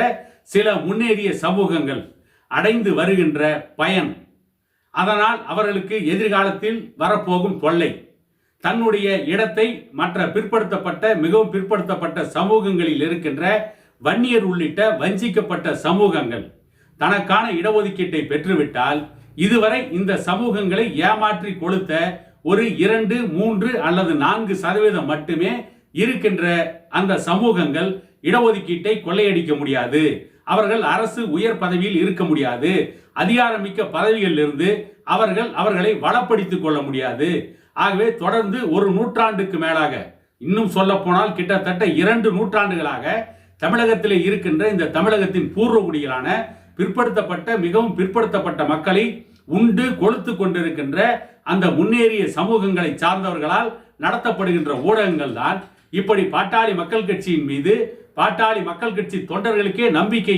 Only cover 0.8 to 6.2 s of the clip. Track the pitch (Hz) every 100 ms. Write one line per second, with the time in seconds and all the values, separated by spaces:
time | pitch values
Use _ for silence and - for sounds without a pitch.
0.8 | 151 220 233 208 196 160 165 190 175 165
1.8 | 139 127 - - _ _ _ 131 208 233
2.8 | 196 151 180 185 156 147 151 147 - -
3.8 | 165 190 147 - - _ _ _ _ _
4.8 | _ 151 190 208 214 226 - 175 208 196
5.8 | - 214 156 190